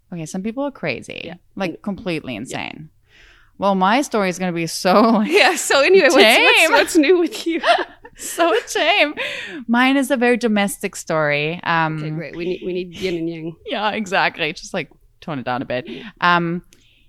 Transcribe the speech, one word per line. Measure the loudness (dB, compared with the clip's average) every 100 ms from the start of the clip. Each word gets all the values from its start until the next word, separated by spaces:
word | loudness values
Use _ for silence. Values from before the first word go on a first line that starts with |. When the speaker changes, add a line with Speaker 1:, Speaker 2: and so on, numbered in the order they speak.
| _
Speaker 1:
Okay, | -12 -8
some | -8
people | -6 -6
are | -6
crazy. | -6 -6 -6 -10 -14
Speaker 2:
Yeah. | -14 -16 _ -8
Speaker 1:
Like, | -8
Speaker 2:
And | -8
Speaker 1:
completely | -10 -8 -6 -6 -6
Speaker 2:
Yeah. | -10
Speaker 1:
insane. | -10 -10 -10 -14 -18 _ _ _ -20 _ _ -4
Well, | -2
my | 2 2 2
story | 0 0 -2
is | -2
gonna | -4
be | -4 -4
so, | -2 2 6
<laughs> |
like, | 6 4 4
Speaker 2:
Yeah, | 4 4 2
so | 2 2
anyway, | 6 6 6
what's, | 8
what's, | 8 8 6 6
Speaker 1:
tame. | 6
Speaker 2:
what's | 4 2 2
new | 4 4
with | 2 -4 -6
you? | -2 0
Speaker 1:
<laughs> | 0 -2 -12 -20 -16
So | -8 -2 0 0 -2
tame. | -2 0 2 0 -2 -8 -8 -12 -10 -2
Mine | 2 2 2
is | 0
a | 0
very | 2 2
domestic | 2 0 0 -4 -8 -8
story. | -4 -2 0 0 -2 -4
Um, | -2 0 0 -2
Speaker 2:
Okay, | -6
great. | -8 -8 -8
We |
need, | -6 -6 -6
we |
need | -6 -8 -8
yin | -6 -4
and | -6
yang. | -8 -10 -12 -10
Speaker 1:
Yeah, | -6 -4
exactly. | -4 -2 0 0 0 -6
Just, | -6 -10
like, | -10 -10 _ _ _
tone | -10 -8
it | -4
down | -4
a | -4
bit. | -6 -8
Speaker 2:
Yeah. | -12 -16 -2
Speaker 1:
Um, | 0 2 0 -4 -10 _ _ _